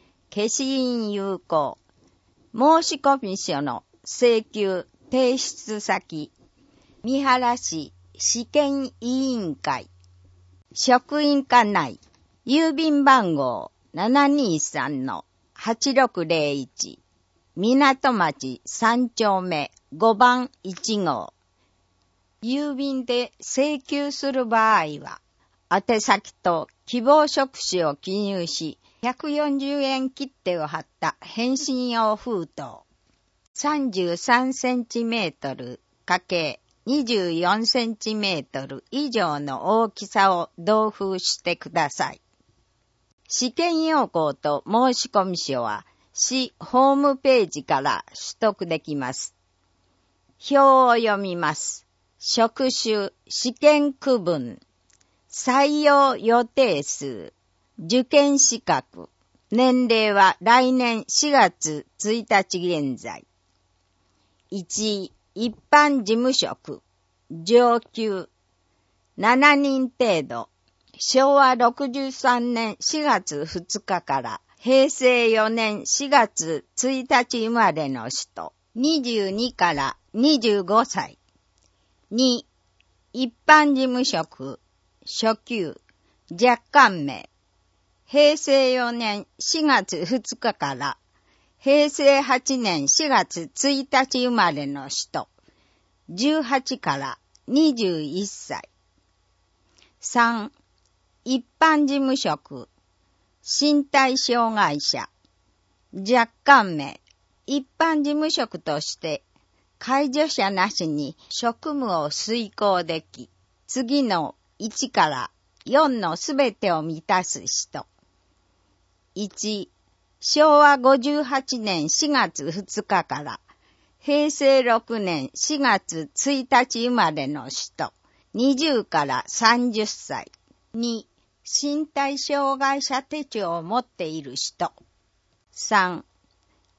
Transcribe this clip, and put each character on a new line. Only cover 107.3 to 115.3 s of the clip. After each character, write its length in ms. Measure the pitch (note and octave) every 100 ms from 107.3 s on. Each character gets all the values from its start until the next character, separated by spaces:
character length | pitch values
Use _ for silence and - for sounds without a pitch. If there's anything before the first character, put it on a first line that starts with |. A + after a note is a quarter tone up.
| _ -
一 180 | C#4 C4+ _
般 240 | E4 D4+
事 80 | C#4+
務 200 | D4 D#4
職 260 | D4 A#3 -
と 220 | - D3
し 180 | - -
て、 240 | D#3+ C#3+ - _ _ _ _ _
介 280 | A#3 C4+ D4
助 220 | C#4 D#4
者 220 | - G3
な 180 | F#3+ G3
し 200 | - D#3+
に 280 | D3 C#3 - _
職 460 | - A#3 A3+ D#4
務 220 | C#4+ A#3 E3+
を 140 | D3+
遂 400 | - G#3 A#3 G#3
行 320 | - G#3 F#3
で 200 | E3 D#3+
き、 280 | - - A#2+ _ _ _ -
次 340 | B3 A#3 C#4+
の 320 | B3 F3 C#3+ - _ _
一 320 | G#3 - C4
か 180 | - D#3
ら 220 | C3 A#2